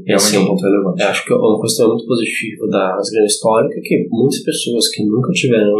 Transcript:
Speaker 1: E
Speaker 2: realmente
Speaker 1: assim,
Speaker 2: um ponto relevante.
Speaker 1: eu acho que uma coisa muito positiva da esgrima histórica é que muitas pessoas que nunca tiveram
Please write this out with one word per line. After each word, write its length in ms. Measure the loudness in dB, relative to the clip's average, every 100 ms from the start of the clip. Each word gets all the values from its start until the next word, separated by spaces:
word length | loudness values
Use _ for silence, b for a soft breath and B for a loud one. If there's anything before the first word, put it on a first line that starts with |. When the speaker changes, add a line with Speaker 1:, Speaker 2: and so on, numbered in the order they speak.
Speaker 1:
E 60 | 0
Speaker 2:
realmente 0 |
Speaker 1:
assim, 240 | 2 2 2
Speaker 2:
um 80 | 2
ponto 140 | 0
relevante. 380 | 0 0 0 0
Speaker 1:
eu 60 | -2
acho 160 | -2
que 80 | 0
uma 260 | 2 2 2
coisa 280 | 0 2 2
muito 160 | 2
positiva 640 | 0 -2 -2 -4 -8 -6 -4
da 300 | -2 -2 -2
esgrima 240 | -2 0 0
histórica 520 | 2 2 2 0 -2
é 20 |
que 280 | -2 0 0
muitas 300 | 0 0 0
pessoas 460 | -4 -4 -4 -2 -2
que 160 | -2 0
nunca 260 | 0 0
tiveram 400 | 0 2 2 2